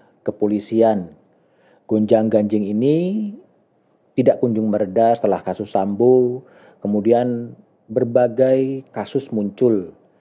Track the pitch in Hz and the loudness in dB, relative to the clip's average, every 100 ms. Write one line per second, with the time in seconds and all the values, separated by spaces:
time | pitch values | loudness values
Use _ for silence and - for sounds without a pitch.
0 | _ _ - - 104 104 101 113 113 104 | _ _ -10 -4 -2 -2 -2 2 2 2
1 | 85 - _ _ _ _ _ _ - 113 | -4 -16 _ _ _ _ _ _ -4 -2
2 | 107 113 110 110 104 107 101 104 131 156 | 2 2 4 2 2 -2 -2 -2 0 0
3 | 175 214 208 240 - _ _ _ _ _ | 0 -4 -6 -10 -20 _ _ _ _ _
4 | _ - 127 143 123 110 110 104 101 95 | _ -2 2 2 0 0 0 -2 -2 2
5 | 113 117 107 92 - 92 101 101 98 101 | 2 2 0 -2 -4 -8 -4 -2 -2 0
6 | 120 127 123 127 - - - _ 101 107 | 4 4 2 -2 -12 -20 -20 _ -4 -2
7 | 107 117 123 120 120 - _ _ - 113 | 2 2 2 -4 -8 -16 _ _ -8 -4
8 | 123 120 123 113 131 131 135 135 - - | 0 2 0 0 0 2 -2 -6 -12 -12
9 | 101 139 131 110 104 101 123 107 85 - | -6 -6 -6 -6 -6 0 0 0 -4 -14
10 | _ _ | _ _